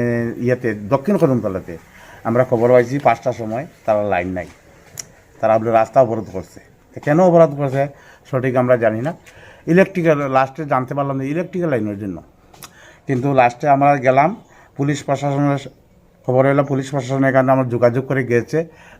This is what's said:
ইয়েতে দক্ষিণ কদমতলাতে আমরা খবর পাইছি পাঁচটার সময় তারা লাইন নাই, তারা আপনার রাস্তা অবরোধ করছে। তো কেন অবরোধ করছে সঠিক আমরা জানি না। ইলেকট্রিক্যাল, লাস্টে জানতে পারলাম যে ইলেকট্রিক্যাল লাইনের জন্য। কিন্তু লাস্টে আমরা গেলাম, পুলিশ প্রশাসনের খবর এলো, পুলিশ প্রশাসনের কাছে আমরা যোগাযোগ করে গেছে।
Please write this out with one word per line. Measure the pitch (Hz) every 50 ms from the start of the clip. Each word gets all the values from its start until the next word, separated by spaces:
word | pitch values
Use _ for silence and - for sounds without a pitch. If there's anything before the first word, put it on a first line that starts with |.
| 120 120 120 117 117 117 - -
ইয়েতে | 120 120 127 123 127 117 104
দক্ষিণ | 104 104 98 131 135 - 202 202 180
কদমতলাতে | 165 147 131 120 101 104 95 92 85 - 85 80 - - - - - - - - -
আমরা | 113 113 123 127 -
খবর | 127 110 117 120
পাইছি | 127 127 120 113 131 143
পাঁচটার | 139 127 117 - - 131 117
সময় | 117 117 107 110 120 151 175 - _ _
তারা | - 107 104 104
লাইন | 104 95 90 90 95
নাই, | 92 90 85 82 - _ _ _ _ _ _ _ - - - - _ _ _ _ _ -
তারা | - 110 110
আপনার | 113 110 117 113
রাস্তা | 113 113 - - 139
অবরোধ | 131 113 113 - 92 -
করছে। | - 92 - - - - - _ _ _ _ _ _
তো | -
কেন | - 147 147 165
অবরোধ | 190 180 165 170 165 156 143 139
করছে | 147 135 123 135 139 143 - - - - - _ _ -
সঠিক | - 131 120 131 120
আমরা | 131 123 123 127 120
জানি | 117 113 110 110
না। | 120 151 180 - _ - - - - - - - _ -
ইলেকট্রিক্যাল, | 165 185 190 190 - 185 160 165 156 143 143 135
লাস্টে | 131 131 135 131 - - 160
জানতে | 143 143 131 127 127 143
পারলাম | 143 139 139 135 135
যে | 135 135
ইলেকট্রিক্যাল | 147 170 180 175 175 185 175 165
লাইনের | 139 117 107 107 101 101
জন্য। | 107 98 87 78 76 _ _ _ _ _ - - - - _ _ - - - _ _ -
কিন্তু | 139 123 120 143 139
লাস্টে | 131 120 120 120 - - 147
আমরা | 139 135 143 143 143
গেলাম, | 139 120 131 127 135 143 165 214 - - _ _ - - _ _ -
পুলিশ | 139 143 147 139 -
প্রশাসনের | - 139 135 143 143 143 143 143 143 143 135 - - - _ _ _ _ _ _ _ _ _ _
খবর | - 127 131 131
এলো, | 139 139 143 143
পুলিশ | 135 143 131 135 135
প্রশাসনের | 147 143 123 123 135 135 135 135 127
কাছে | 131 131 131
আমরা | 135 131 131 120
যোগাযোগ | 120 117 120 120 117 131 135 -
করে | 139 135 127
গেছে। | 113 120 120 113 - - 156 165 160 - - - - - -